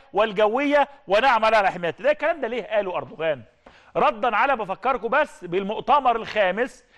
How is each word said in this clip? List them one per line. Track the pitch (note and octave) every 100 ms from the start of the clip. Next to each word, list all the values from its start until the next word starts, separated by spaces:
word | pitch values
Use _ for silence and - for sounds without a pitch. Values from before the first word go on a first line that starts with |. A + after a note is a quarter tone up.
| _
والجوية | F3+ A3 G3 G#3+ A#3 C#4+ C#4+ C4+ - -
ونعمل | G3+ C4+ A3+ A3 A3
على | G3
حمايته". | D#3+ E3+ D3+
ده | A3+
الكلام | D4 D4+ E4
ده | B3
ليه | A#3+
قاله | F#3 G#3+ G3 E3+
أردوغان؟ | C3 - D#3+ C#3 G#2+ _ - - _ E3
ردا | A#3+ A3+ B3 G#3+
على، | C4 B3
بفكركم | F#3+ F#3 B3 B3+ G#3+
بس، | C4 A#3+ - F3
بالمؤتمر | F3 F#3+ A3 - C#4+ C4 A3+
الخامس | G3 G#3+ F#3 F#3+ B3+ - _